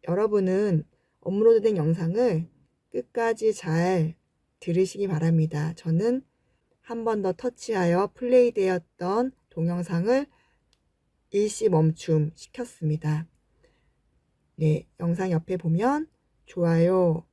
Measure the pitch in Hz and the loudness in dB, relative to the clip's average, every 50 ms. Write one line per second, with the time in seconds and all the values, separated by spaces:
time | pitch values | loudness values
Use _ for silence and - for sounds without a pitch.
0 | - - 170 202 214 214 208 202 190 185 185 196 214 208 175 151 151 _ _ _ | -4 -4 -2 -2 0 0 0 0 0 0 0 0 2 2 0 0 -2 _ _ _
1 | _ _ _ _ _ - 190 202 220 226 233 220 202 226 214 175 151 156 165 185 | _ _ _ _ _ -4 -2 4 4 6 6 6 4 2 0 0 0 0 -2 -2
2 | 180 165 180 226 254 240 180 160 170 - _ _ _ _ _ _ _ _ - - | -2 -4 0 0 0 0 0 -2 -4 -6 _ _ _ _ _ _ _ _ -10 -10
3 | - _ _ 233 233 226 226 220 220 220 208 - - 170 160 165 175 180 190 180 | -10 _ _ -2 -2 -2 -2 0 -2 -2 -2 -2 -4 -2 0 0 2 2 2 0
4 | 156 160 165 _ _ _ _ _ _ _ _ _ - 170 170 180 190 185 - 202 | 0 -2 -4 _ _ _ _ _ _ _ _ _ -6 -2 0 0 0 -2 -2 -6
5 | 202 190 160 156 165 165 165 160 156 160 160 147 151 156 170 - - 165 160 165 | -4 -4 -2 0 0 2 2 2 2 0 -2 -4 -4 -6 -8 -8 -4 -2 0 0
6 | 208 233 247 269 - _ _ _ _ _ _ _ _ _ _ _ _ - 233 233 | 0 0 -2 -2 -6 _ _ _ _ _ _ _ _ _ _ _ _ -12 -10 -6
7 | 226 226 220 208 190 185 175 - - 247 240 - - - 220 196 180 170 170 180 | -4 -2 -2 -2 -2 -4 -4 -4 -6 -8 -8 -8 -8 -4 -2 0 2 2 2 2
8 | 202 202 _ - 247 247 254 254 247 240 - 214 190 185 185 175 170 _ _ _ | 0 -2 _ -8 -2 4 4 4 4 4 2 0 0 0 0 -2 -4 _ _ _
9 | 175 180 196 226 254 262 _ _ _ _ _ 165 165 170 175 180 170 - 160 170 | -6 -2 -2 -2 -2 -2 _ _ _ _ _ -4 -4 -2 -2 -4 -4 -4 -4 -2
10 | 180 220 254 269 285 _ _ _ _ _ _ _ _ _ _ _ _ _ _ _ | 0 2 2 0 0 _ _ _ _ _ _ _ _ _ _ _ _ _ _ _
11 | _ _ _ _ _ _ - 202 208 214 208 - 220 208 180 156 156 160 160 - | _ _ _ _ _ _ -2 -2 -2 -2 -2 -2 0 2 2 4 2 2 0 -2
12 | - - 160 156 151 156 - - - _ - - 240 240 - _ 160 151 151 156 | -2 0 0 2 0 -2 -6 -14 -20 _ -12 -12 -12 -12 -10 _ -4 -4 -4 -2
13 | - 156 151 156 165 _ _ _ _ _ _ _ _ _ _ _ _ _ _ _ | -2 -4 -4 -4 -6 _ _ _ _ _ _ _ _ _ _ _ _ _ _ _
14 | _ _ _ _ _ _ _ _ _ _ _ - 156 156 151 - - _ _ - | _ _ _ _ _ _ _ _ _ _ _ -2 0 0 0 0 -4 _ _ -6
15 | 175 170 170 175 190 185 170 160 165 - 185 180 - 160 160 175 220 254 285 302 | -4 -4 -2 -2 -2 -2 -2 -2 -2 -4 -6 -4 -2 -2 0 2 2 0 0 0
16 | 320 _ _ _ _ _ _ _ _ - - 175 175 165 165 165 165 180 185 185 | -4 _ _ _ _ _ _ _ _ -12 -6 -2 0 2 2 2 4 4 4 4
17 | 180 170 156 165 - _ | 2 2 0 -2 -6 _